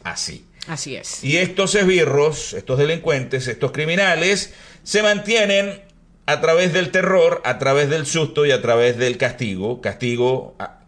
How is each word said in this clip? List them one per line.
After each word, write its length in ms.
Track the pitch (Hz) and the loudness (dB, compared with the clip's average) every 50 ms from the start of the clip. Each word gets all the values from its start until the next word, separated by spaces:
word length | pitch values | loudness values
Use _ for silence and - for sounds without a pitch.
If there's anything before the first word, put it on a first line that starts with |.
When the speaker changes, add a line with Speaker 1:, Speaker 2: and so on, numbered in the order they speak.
| - | -12
Speaker 1:
así. 400 | 85 85 - - - - - - _ _ - - | -10 -8 -8 -10 -10 -10 -14 -18 _ _ -18 -14
Speaker 2:
Así 300 | 151 160 - - 143 127 | -12 -10 -10 -10 -10 -12
es. 260 | 95 - - - - - | -12 -12 -12 -12 -8 -4
Speaker 1:
Y 140 | 135 151 | 0 0
estos 380 | 175 180 180 180 - 196 180 190 | 0 0 0 -2 -2 0 2 2
esbirros, 760 | 208 196 180 185 170 151 135 131 143 147 156 151 - - - | 2 4 4 4 4 2 4 4 2 2 2 0 -4 -8 -10
estos 260 | - 90 - - 127 | -10 -10 -6 -2 0
delincuentes, 680 | 135 143 151 165 165 - 165 147 131 123 123 135 131 123 | 2 2 2 0 0 0 -2 -2 -2 -2 -4 -4 -4 -4
estos 240 | 127 113 - 143 127 | -6 -4 -4 -4 -4
criminales, 800 | - 143 151 160 170 190 196 185 170 160 170 190 202 190 - - - - - - - - - | -2 -4 -4 -2 0 0 2 2 2 2 2 0 0 0 -4 -8 -14 -20 -20 -20 -20 -18 -8
se 180 | - - 208 | -2 0 2
mantienen 800 | 214 208 208 196 - 208 226 226 208 196 196 196 196 202 190 - - - - - - - - _ _ | 2 2 2 0 0 0 2 2 2 2 2 2 0 -2 -6 -12 -18 -20 -20 -20 -20 -20 -20 _ _
a 160 | 139 151 147 | -2 -2 0
través 320 | 156 160 165 175 185 180 156 | 2 4 4 4 4 2 2
del 160 | 185 175 - | 0 0 0
terror, 500 | - 185 185 185 190 185 165 170 170 - - | 0 0 2 4 4 6 6 4 4 0 -2
a 120 | 123 123 | -4 -2
través 320 | - 135 135 135 143 147 135 | 0 0 2 2 2 2 2
del 160 | 151 160 147 | 0 -2 -2
susto 400 | - - 165 151 135 - 147 147 | -2 -2 -2 -2 0 0 2 2
y 60 | 143 | 2
a 100 | 131 113 | 2 2
través 360 | 98 117 117 117 120 123 117 | 2 2 2 4 4 2 2
del 180 | 113 127 123 120 | 0 -2 -2 0
castigo. 640 | 120 135 120 120 - 127 107 95 92 98 113 123 123 | 0 -2 -2 -2 -4 -6 -6 -4 -4 -4 -6 -6 -6
Castigo 760 | - 104 98 - 127 120 120 120 120 127 135 127 - - - - | -6 -8 -6 -4 -4 -4 0 0 2 0 0 -2 -4 -10 -14 -14
a, 220 | 101 - - - _ | -14 -14 -14 -20 _